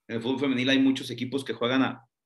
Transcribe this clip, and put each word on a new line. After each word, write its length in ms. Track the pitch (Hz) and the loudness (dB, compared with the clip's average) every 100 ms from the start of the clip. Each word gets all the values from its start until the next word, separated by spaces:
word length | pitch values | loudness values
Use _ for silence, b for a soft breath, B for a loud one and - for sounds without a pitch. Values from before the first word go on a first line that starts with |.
| - | -10
En 80 | 113 | -6
el 60 | |
fútbol 180 | 117 135 | -2 -2
femenil 280 | 139 123 127 | 0 0 2
hay 100 | 135 | 4
muchos 320 | 135 131 131 | 4 2 -2
equipos 320 | 123 123 139 | -6 -4 -4
que 120 | 135 | -6
juegan 280 | 110 120 131 | -2 0 2
a, 240 | 123 - - _ | 0 -2 -14 _